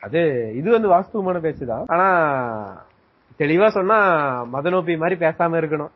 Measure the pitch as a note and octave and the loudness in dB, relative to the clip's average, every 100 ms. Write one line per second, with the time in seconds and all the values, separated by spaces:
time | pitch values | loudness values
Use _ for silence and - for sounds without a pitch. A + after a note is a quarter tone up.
0 | G2+ D#3+ D#3+ B2 A2 A#2+ F#3 A#3 G#3 F3 | -4 0 0 -2 -4 -4 0 2 4 2
1 | F#3+ G#3+ F#3 F3 D#3+ - B2 A2+ B3+ E3+ | 2 -4 -2 -2 -4 -4 -6 -6 -2 2
2 | F#3+ F3 D3+ C3+ A#2+ A2 G2 F#2 - _ | 4 4 2 0 -4 -6 -10 -14 -20 _
3 | _ _ _ - C#3+ E3+ G#3+ G#3 F#3 G#3+ | _ _ _ -4 0 4 4 2 2 4
4 | G3 D#3+ C#3+ B2 A#2+ C3+ E3+ F#3 E3+ D#3+ | 4 2 0 -4 -6 -4 -2 -2 -2 -2
5 | E3+ F3+ D#3+ D#3+ E3+ E3 D#3 D3+ D3 | -2 0 0 0 0 0 -2 -4 -6